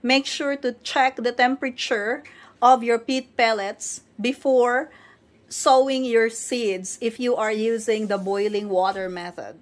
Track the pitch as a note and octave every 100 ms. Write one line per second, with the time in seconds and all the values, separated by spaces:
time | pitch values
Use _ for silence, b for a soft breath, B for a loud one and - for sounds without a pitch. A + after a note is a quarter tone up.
0 | B3 C4+ C#4 - C#4+ C#4 B3+ A#3+ - D4
1 | C4 C4 A#3+ A#3+ B3 C4+ C4 B3 - A3
2 | G#3 C#4 B B B B A#3+ B3+ A#3 A#3
3 | A#3 C4 C4 - A3+ A3 G3 G#3+ - -
4 | _ - A#3 C4+ C#4 B3+ A#3+ B3 D#4 B
5 | B B _ _ _ - D4+ C4 C4+ C4
6 | C4 A3+ A3+ A3+ - B3 A3 F#3 F#3 -
7 | A#3 A3+ B3 A#3+ G#3+ G#3+ A3 A3+ A3 G#3+
8 | G#3+ G3 F#3+ G3+ G#3 G#3 G#3 F#3 F#3+ F#3+
9 | F#3+ F3+ F3 F3 G#2 -